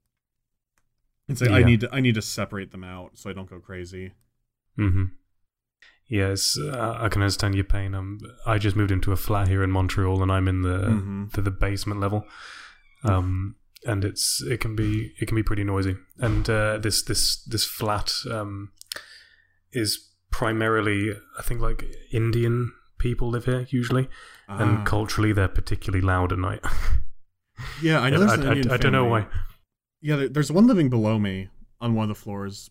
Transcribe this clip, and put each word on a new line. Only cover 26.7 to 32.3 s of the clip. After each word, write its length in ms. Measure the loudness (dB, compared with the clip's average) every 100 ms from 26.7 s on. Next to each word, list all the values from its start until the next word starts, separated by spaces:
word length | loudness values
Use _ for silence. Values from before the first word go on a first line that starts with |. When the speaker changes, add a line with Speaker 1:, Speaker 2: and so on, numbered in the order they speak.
| 4 8 6 6 -2 -16 _ _ -16 -14 -2
Speaker 1:
Yeah, 200 | 2 2
I 100 | 4
know 100 | 4
Speaker 2:
And 80 | 4
Speaker 1:
there's 100 | 4
Speaker 2:
I, 20 |
Speaker 1:
an 60 | 2
Speaker 2:
I, 40 |
Speaker 1:
Indian 180 | 2 2
Speaker 2:
I 60 | 2
don't 140 | 4
know 120 | 4 4
Speaker 1:
family. 160 | 2
Speaker 2:
why. 180 | 0 -2 -4 -8 _ _ _ _
Speaker 1:
Yeah, 140 | -2 0
there, 140 | 0
there's 220 | 0 2
one 140 | 6 6
living 240 | 6 4
below 300 | 2 2 2
me 300 | 0 -4 -8 -14 -20 -6
on 140 | -2
one 100 | 0 -2
of 20 |
the 100 | -4
floors, 500 | -10